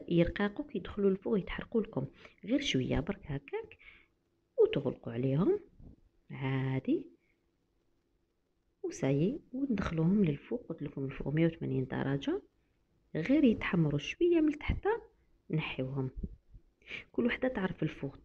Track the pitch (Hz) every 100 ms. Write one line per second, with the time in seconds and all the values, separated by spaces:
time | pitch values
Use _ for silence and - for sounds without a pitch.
0 | - 170 170 - 208 208 294 202 175 -
1 | 202 190 - 220 170 - - 233 208 -
2 | 139 - - _ 180 269 285 135 127 147
3 | - 196 - 139 - 415 453 - - -
4 | _ _ _ _ _ - 415 156 139 -
5 | - 117 131 139 220 415 - - - -
6 | _ _ - 135 135 135 131 131 - 320
7 | - - _ _ _ _ _ _ _ _
8 | _ _ _ _ _ _ _ _ 370 -
9 | 135 139 170 311 - 254 277 202 - 160
10 | 160 208 185 143 - 240 - 160 143 -
11 | 135 - 139 151 165 165 135 131 131 127
12 | 135 139 139 370 - _ _ _ _ _
13 | _ 156 165 285 285 208 - 180 156 147
14 | - - 349 339 311 302 - - 381 453
15 | - _ _ _ - 156 - - 131 135
16 | 131 - - - _ - _ _ - -
17 | - - 240 - 262 254 185 - 156 -
18 | 139 -